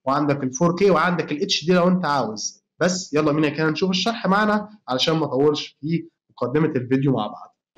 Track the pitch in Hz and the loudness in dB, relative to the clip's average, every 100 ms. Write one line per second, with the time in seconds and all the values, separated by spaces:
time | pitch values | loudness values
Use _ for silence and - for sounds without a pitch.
0 | - 139 147 139 131 127 170 175 202 160 | -2 0 0 -2 -4 0 0 2 4 4
1 | 175 170 151 151 190 - 151 180 175 180 | 2 0 -4 -4 -4 -4 2 2 4 2
2 | 160 143 117 - - - _ _ 170 185 | 0 0 -2 -6 -10 -12 _ _ -2 -2
3 | - 147 151 147 151 156 156 151 190 185 | -2 0 0 2 0 0 -2 0 -2 0
4 | 233 226 185 196 214 208 - - - 127 | -2 -2 0 2 2 0 -4 -14 -6 -2
5 | 165 160 151 127 147 147 - - 147 165 | 0 0 0 2 2 2 -6 -10 -4 -4
6 | - _ _ - 123 143 160 139 117 135 | -4 _ _ -8 -4 0 0 0 0 0
7 | 139 123 107 - - _ _ | 2 0 -2 -8 -20 _ _